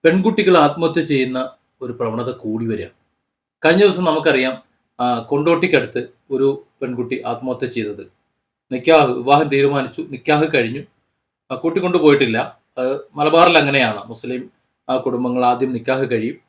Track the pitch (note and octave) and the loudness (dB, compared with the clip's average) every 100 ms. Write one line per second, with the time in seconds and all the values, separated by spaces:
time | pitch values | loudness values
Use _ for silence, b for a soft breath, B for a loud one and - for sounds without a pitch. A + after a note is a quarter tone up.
0 | E3 F#3 G#3+ A3 F#3+ F3 D3 C#3+ E3 E3 | 4 2 0 2 4 4 4 2 -2 -2
1 | C#3+ C#3+ B2+ B2+ B2+ _ _ _ B2 A#2+ | -2 -2 -2 -4 -8 _ _ _ -12 -6
2 | A#2 A2+ A#2+ - A2 A2 A2+ G#2+ - _ | -6 -4 -8 -8 -8 -6 -4 -6 -8 _
3 | _ _ _ _ _ _ D#3 F3+ G3+ F3+ | _ _ _ _ _ _ 2 4 4 2
4 | F3+ D#3 D#3 C3+ C3 B2+ _ _ _ - | 0 0 0 0 -2 -6 _ _ _ -6
5 | B2 A#2 A2+ C#3+ D3+ E3 - C#3 A#2 B2 | -2 -2 -2 -2 0 0 2 0 0 -8
6 | A#2+ _ _ C3 C#3 C#3 - _ B2 B2 | -10 _ _ 0 0 -2 -12 _ -10 -8
7 | A#2 C3 G#2+ A#2 C3 B2 B2 A#2 G#2+ G2+ | -6 -6 -6 -8 -8 -6 -6 -6 -6 -8
8 | - _ _ _ _ _ _ B2+ C#3+ D#3+ | -16 _ _ _ _ _ _ -2 4 6
9 | D3 B2+ B2 C#3+ D3+ C#3 C#3 C#3+ B2+ - | 4 0 2 2 4 2 2 0 -4 -10
10 | E3 C3+ - D3+ D#3 D3 A2+ C3+ - _ | -12 -8 2 2 2 0 -2 -6 -12 _
11 | _ _ _ _ _ E3 E3 F3+ F3+ F3 | _ _ _ _ _ -6 -2 -2 0 4
12 | D3+ C#3+ A#2+ A2+ D3 - _ - B2+ C#3 | 4 4 2 -2 -6 -12 _ -6 -6 -6
13 | - C#3 D3 E3 F3 E3 C#3+ C#3 A#2 G#2+ | -10 -2 2 4 6 4 4 0 0 -4
14 | A2 A2+ B2 B2 - _ _ _ - C3 | -12 -14 -10 -10 -10 _ _ _ -6 -4
15 | C3 B2 B2+ B2 B2 B2 C3 A#2+ A#2+ C3 | -2 -4 -4 0 0 0 -2 -4 -4 -4
16 | C3 A#2 A2 - | -2 -2 -4 -8